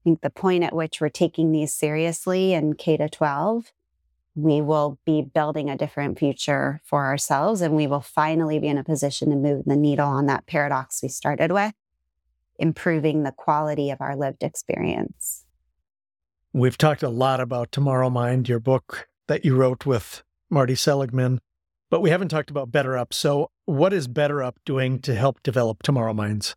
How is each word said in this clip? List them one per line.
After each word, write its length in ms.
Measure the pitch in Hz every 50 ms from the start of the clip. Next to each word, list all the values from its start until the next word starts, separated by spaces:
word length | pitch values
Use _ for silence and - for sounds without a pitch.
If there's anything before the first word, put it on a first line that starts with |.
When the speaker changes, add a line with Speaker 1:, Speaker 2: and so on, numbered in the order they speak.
Speaker 1:
I 0 | _
think 180 | 175 165 156 -
the 80 | 147
point 340 | - - - 190 185 175 175
at 100 | - -
which 240 | 165 160 156 - -
we're 120 | 156 147
taking 420 | - - 180 165 - - 160 160 156
these 220 | 156 151 147 -
seriously 800 | - - 151 151 156 160 170 165 - - 185 185 185 190 190 185
in 180 | 165 151 151 156
K 240 | - - 175 156
to 140 | 151 151 156
twelve, 640 | - - 160 151 139 143 160 202 226 233 226 - _ _ _ _ _ _ _ _ _ _ _ _ _
we 280 | 151 147 156 147 147 151
will 360 | 143 156 151 147 147 143 - _
be 160 | - 156 151
building 480 | 135 139 _ 160 151 151 147 156 143 143
a 80 | 135
different 420 | 135 151 147 - - 143 139 - -
future 640 | - 139 135 - - - 143 135 139 139 143 156 _
for 200 | - - 147 139
ourselves, 560 | 135 135 139 - - 147 139 151 196 226 196
and 160 | 175 156 151
we 100 | 156 151
will 140 | 139 139 143
finally 580 | - - - - 151 156 160 165 165 156 156 151
be 100 | 151 147
in 100 | 143 143
a 60 | 135
position 440 | - 160 139 - 143 139 - - 151
to 80 | 147
move 280 | 139 135 147 143 135 143
the 100 | 147 143
needle 320 | 147 147 147 143 143 147 143
on 160 | 139 135 143
that 220 | 143 135 - -
paradox 560 | - - 160 147 143 143 131 127 - - - -
we 80 | 131
started 420 | - - - 143 147 127 156 160 180
with, 220 | 202 202 214 214 _ _ _ _ _ _ _ _ _ _ _ _ _ _ _ _ _
improving 680 | 156 165 156 - - 180 165 156 143 156 143 156 147
the 80 | 135 -
quality 580 | - - - 151 147 151 151 151 151 143 143
of 100 | 135 131
our 140 | 139 135 139
lived 260 | 135 143 135 139 _ -
experience. 1000 | 156 156 - - - - - - - - - - - - _ - - - - _ _ _ _ _ _ _ _ _ _ _ _ _ _ _ _ _ _ _ _ _ _ _
Speaker 2:
We've 260 | 131 123 127 120 -
talked 240 | - 156 147 - -
a 60 | 131
lot 320 | 117 117 131 135 131 127
about 320 | 127 120 131 123 120 - -
Tomorrow 360 | - 143 143 131 127 127 127
Mind, 400 | 127 123 120 120 127 127 123 127
your 120 | 123 117
book 480 | 113 131 131 127 - _ - - - _ _ _ _ -
that 160 | 156 - -
you 120 | 156 131
wrote 280 | 127 131 127 127 - -
with 380 | 143 131 110 - - - - _ _ _ _ _ _
Marty 280 | - 147 131 123 131
Seligman, 640 | - - - 143 139 135 123 113 127 127 127 127 123 _ _ _ _ _ _ _ _ _ _
but 100 | - 170
we 100 | 190 170
haven't 180 | 160 185 196 160
talked 220 | 156 156 151 -
about 200 | 143 143 135 120
BetterUp. 420 | 113 151 135 127 131 127 120 - -
So 380 | - - 151 143 143 156 - _ _ _
what 280 | - 156 135 160 190 202
is 160 | 185 143 123
BetterUp 460 | 117 147 147 143 147 143 131 127 - _ _
doing 360 | - 139 131 131 127 131 127
to 140 | - - 127
help 280 | 104 120 139 127 _ _
develop 400 | - 113 127 120 113 110 - -
Tomorrow 320 | - 143 127 113 113 110
Minds? 400 | 107 104 104 104 107 101 - -